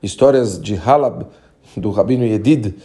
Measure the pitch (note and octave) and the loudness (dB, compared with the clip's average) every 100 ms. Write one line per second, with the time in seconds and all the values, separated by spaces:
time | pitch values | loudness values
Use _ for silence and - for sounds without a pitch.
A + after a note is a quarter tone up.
0 | G2+ - C3+ C3+ A2+ F#2 D#2+ F#2+ A2+ D3 | -10 2 4 4 0 -4 -6 -4 2 2
1 | C3 F2 E2+ - _ _ _ G2+ G#2 G2 | 2 -4 -12 -16 _ _ _ -8 -2 0
2 | G2 B2+ A#2 G#2+ A#2 D3+ G#2 - | 0 0 0 0 2 2 0 -8